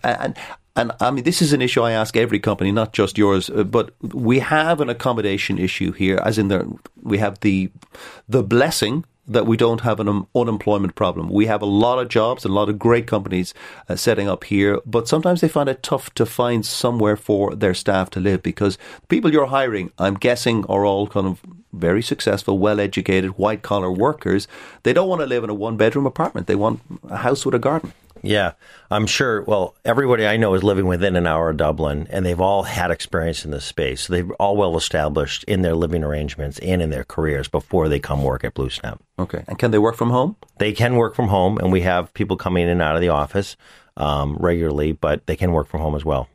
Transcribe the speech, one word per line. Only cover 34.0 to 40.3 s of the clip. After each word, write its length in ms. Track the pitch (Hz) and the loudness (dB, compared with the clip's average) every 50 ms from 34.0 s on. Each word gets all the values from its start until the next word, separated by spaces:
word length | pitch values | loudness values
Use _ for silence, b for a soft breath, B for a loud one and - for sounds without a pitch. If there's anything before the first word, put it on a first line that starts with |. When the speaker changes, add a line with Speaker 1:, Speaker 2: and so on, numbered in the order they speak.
Speaker 2:
So 120 | - - 90 | -4 -2 -2
they're 200 | 87 87 90 - - | -2 -2 -4 -4 -2
all 180 | 95 101 101 104 | -2 0 2 0
well 180 | 101 90 82 | 0 0 0
established 680 | 82 - - - 80 76 76 76 76 73 71 - - - | -2 -2 -2 -2 0 0 0 0 -2 -2 -2 -6 -8 -4
in 180 | - - 92 | -2 0 0
their 140 | 92 85 82 | 2 2 2
living 280 | 82 85 80 87 82 78 | 0 0 0 -2 -2 -2
arrangements 540 | 73 73 76 73 71 71 - 73 71 69 - | -2 -4 -4 -4 -6 -6 -8 -8 -8 -8 -8
and 240 | - 90 92 90 | -4 -2 0 0
in 80 | 82 78 | 0 -2
their 140 | 73 64 64 | -4 -6 -8
careers 440 | - - - 80 78 73 67 69 - | -8 -6 -4 -2 -2 -2 -2 -4 -4
before 400 | - 78 - - - 90 78 78 | -4 -4 -4 -2 0 0 2 2
they 120 | 73 69 | 0 -2
come 240 | - - 73 71 69 | -2 -2 -2 0 0
work 200 | 65 65 67 - | 0 -2 -2 -4
at 120 | 58 - | -6 -6
BlueSnap. 420 | - 67 64 - - - - - - - _ _ - | -6 -6 -6 -6 -8 -10 -10 -12 -12 -16 _ _ -8
Speaker 1:
Okay. 240 | 92 - - 82 - - | -8 -6 -6 -8 -8 -10
And 120 | - - | -4 -2
can 100 | - 113 | 0 2
they 80 | 110 107 | 4 4
work 180 | 104 113 113 | 4 4 2
from 140 | - 117 120 | 0 0 2
home? 280 | 123 123 135 175 | 2 2 2 0